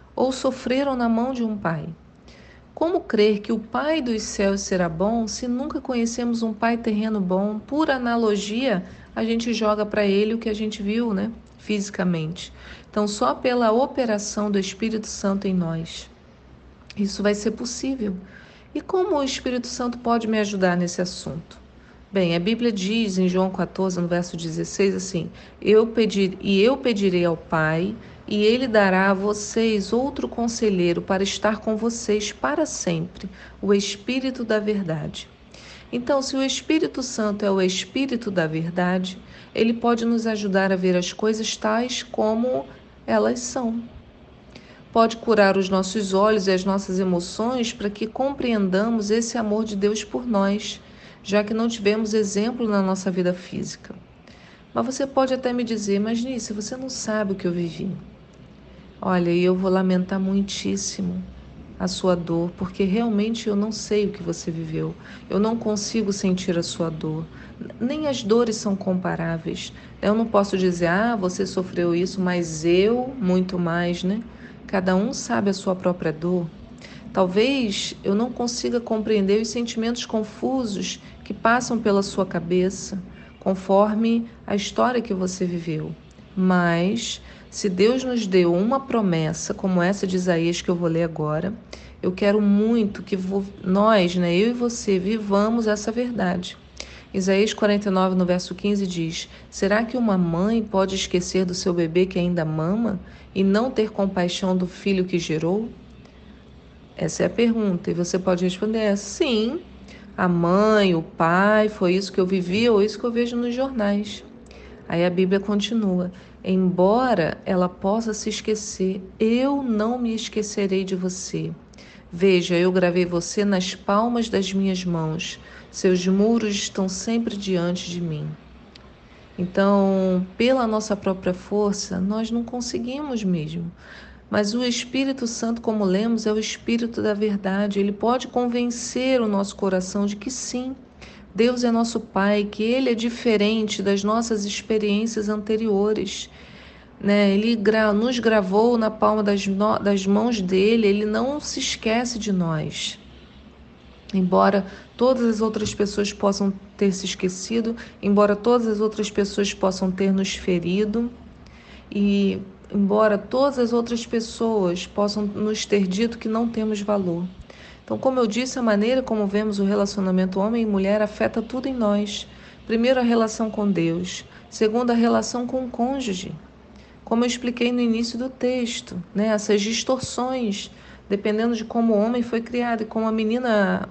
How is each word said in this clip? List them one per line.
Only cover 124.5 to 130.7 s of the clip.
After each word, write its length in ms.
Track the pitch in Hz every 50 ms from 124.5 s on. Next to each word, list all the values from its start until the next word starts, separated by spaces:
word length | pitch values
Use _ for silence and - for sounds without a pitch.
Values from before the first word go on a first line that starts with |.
| 196
minhas 320 | 196 196 196 185 180 185
mãos. 560 | 180 170 165 160 156 156 170 - - - - - - - - - -
Seus 380 | - - - 190 185 180 175
muros 480 | 190 190 196 202 220 233 233 226 214 202
estão 340 | 196 - - - - 190 185
sempre 480 | 185 - - 233 226 233 233 226 202
diante 540 | 202 196 196 190 175 170 175 180 180 - 180
de 100 | 175 175
mim." 280 | 175 165 156 147 151 156 156 - - - - - - - - - - - - - - - - - - - -
Então, 880 | - 180 185 - 196 196 196 202 202 196 196 190 190 190 185 185 180 185 185 -
pela 300 | - 226 247 262 262 240
nossa 280 | 226